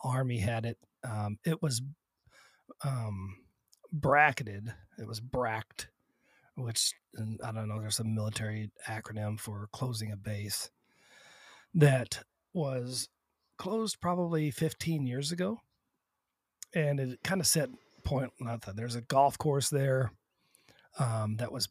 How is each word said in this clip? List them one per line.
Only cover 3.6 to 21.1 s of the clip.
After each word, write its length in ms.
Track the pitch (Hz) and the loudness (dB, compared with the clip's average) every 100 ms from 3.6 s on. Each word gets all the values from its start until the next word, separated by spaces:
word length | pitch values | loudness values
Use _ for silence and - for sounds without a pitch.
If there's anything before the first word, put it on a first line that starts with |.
| _ _ - | _ _ -10
bracketed. 840 | 156 143 143 151 131 107 101 110 - - - | -2 4 8 8 6 -4 -6 -8 -10 -16 -14
It 80 | 110 | -10
was 140 | 110 | -8
bracked, 680 | 123 131 120 110 - - - _ _ _ _ _ _ - | -4 -2 0 -2 -4 -12 -14 _ _ _ _ _ _ -8
which, 360 | 123 113 - - _ | -4 0 0 -2 _
and 260 | - 110 107 | -8 -6 -6
I 100 | 113 | -6
don't 160 | 110 107 | -6 -4
know, 120 | 107 | -4
there's 200 | 110 - | -4 -2
a 40 | |
military 640 | 113 110 107 107 107 107 107 - - | 0 0 -2 -2 -4 -4 -6 -8 -8
acronym 540 | 107 - 107 107 107 | -8 -6 -4 -2 -4
for 280 | - 104 107 | -6 -8 -8
closing 400 | - 131 113 107 | -4 -4 -2 -4
a 40 | 101 | -6
base 540 | 104 104 104 - - - _ _ _ - - - - - - | -6 -6 -4 -6 -8 -14 _ _ _ -20 -20 -20 -20 -20 -4
that 480 | 170 147 131 120 - - _ _ | 6 8 8 2 -6 -12 _ _
was 560 | 185 143 131 123 123 - _ _ _ _ - | -4 -2 -2 -4 -6 -8 _ _ _ _ -10
closed 420 | 185 220 220 - | -4 -2 -2 -2
probably 500 | 175 180 175 165 151 | 0 2 2 2 0
fifteen 520 | - 160 - 165 160 131 | 0 -2 0 -2 0 0
years 260 | 127 143 | 0 -2
ago. 260 | 175 185 226 - _ _ _ _ _ _ _ _ _ - | 0 -2 -2 -8 _ _ _ _ _ _ _ _ _ -4
And 260 | 175 147 143 | 0 2 2
it 220 | 131 127 | 0 -4
kinda 200 | - 190 | -2 0
set 260 | 160 165 135 - _ _ | 4 2 2 -4 _ _
point, 280 | - 135 127 - | -2 0 -2 -4
not 220 | 120 117 | -6 -6
that, 140 | - 98 | -6 -6
there's 180 | 117 | -4
a 80 | 117 | -6
golf 340 | 117 135 143 - | 0 6 6 4
course 320 | 156 139 127 | 2 2 2
there, 440 | 143 135 131 127 - _ _ _ _ _ - _ - | 2 4 4 2 -2 _ _ _ _ _ -20 _ -2
um, 380 | 123 | 0